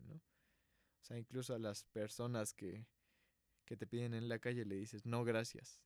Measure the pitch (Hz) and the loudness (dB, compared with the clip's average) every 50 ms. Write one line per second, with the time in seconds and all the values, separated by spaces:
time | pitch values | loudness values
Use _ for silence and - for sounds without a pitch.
0 | 120 123 - 160 - _ _ _ _ _ _ _ _ _ _ _ _ _ _ _ | -12 -12 -12 -14 -14 _ _ _ _ _ _ _ _ _ _ _ _ _ _ _
1 | - - 120 120 113 - - 131 123 123 127 113 113 107 101 - - - - 113 | -12 -8 -8 -8 -6 -4 -4 -2 -2 0 0 0 0 0 -2 -2 -6 -4 -2 -2
2 | 104 107 - - 120 120 120 117 107 - - - - 92 90 107 117 - _ _ | 0 0 0 -2 0 2 2 2 2 0 -2 -4 -4 -4 -4 -6 -8 -12 _ _
3 | _ _ _ _ _ _ _ _ _ _ _ _ _ - 120 107 113 95 - 120 | _ _ _ _ _ _ _ _ _ _ _ _ _ -8 -6 -4 -2 0 0 2
4 | 120 120 117 113 117 120 113 110 - 123 123 120 113 101 98 98 101 110 - 104 | 2 2 2 2 2 2 2 2 2 2 2 2 0 0 0 -2 -2 -4 -6 -6
5 | - 120 117 120 120 117 113 113 117 - - - - - - - - | -2 0 2 4 6 6 6 6 4 2 -2 -8 -12 -14 -16 -18 -20